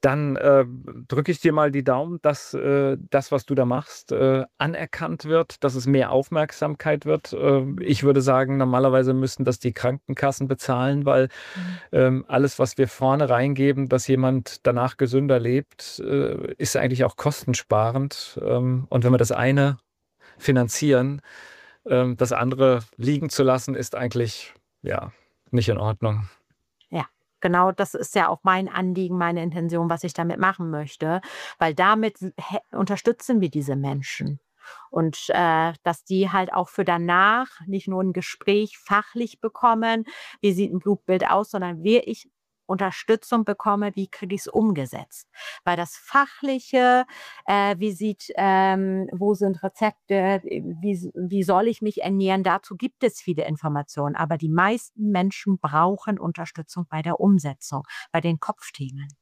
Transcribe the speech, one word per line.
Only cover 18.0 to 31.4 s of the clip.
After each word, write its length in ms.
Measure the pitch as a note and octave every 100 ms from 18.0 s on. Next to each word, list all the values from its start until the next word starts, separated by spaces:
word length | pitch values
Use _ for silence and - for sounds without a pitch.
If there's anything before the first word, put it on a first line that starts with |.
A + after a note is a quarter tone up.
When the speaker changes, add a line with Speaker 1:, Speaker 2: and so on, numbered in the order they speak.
| C#3 - - -
Speaker 1:
Ähm, 440 | - B2 B2+ B2+ C3
und 160 | C3+ A#2+
wenn 80 |
wir 40 | B2+
das 140 | A2+
eine 460 | - B2 C#3 C#3+ C3+ _ _ _ _ - _
finanzieren, 840 | - C3 A#2+ - D3+ C3 C3 C#3+ - - - - - _ -
ähm, 320 | B2+ B2+ A#2+
das 160 | B2+
andere 480 | - B2 C3 C3+ B2 A2+ -
liegen 320 | A#2 D3 D#3
zu 140 | -
lassen, 300 | C3 B2+ -
ist 220 | C3 A#2+ -
eigentlich, 580 | B2 A#2+ A2+ - - - _ _
ja, 320 | - - - - _ _ _
nicht 180 | A#2+ G#2+
in 80 | G2+
Ordnung. 500 | G#2+ G#2+ A2+ G#2+ G2+ _ _ _ _ _ _
Speaker 2:
Ja, 160 | E3+ - _ _ _
genau 300 | F#3 F3 F#3
das 220 | F#3 G3+
ist 220 | - B3 -
ja 120 | E3+
auch 120 | -
mein 240 | F#3+ F#3 F#3+
Anliegen, 480 | F#3 F#3 F#3 F#3 F3+
meine 260 | E3+ E3+
Intention, 460 | E3+ E3 E3+ E3+ E3+
was 140 | E3
ich 100 | F3
damit 260 | - E3+ -
machen 320 | F#3+ F#3+ E3+
möchte, 500 | D#3 D3+ - D#3 F3 - -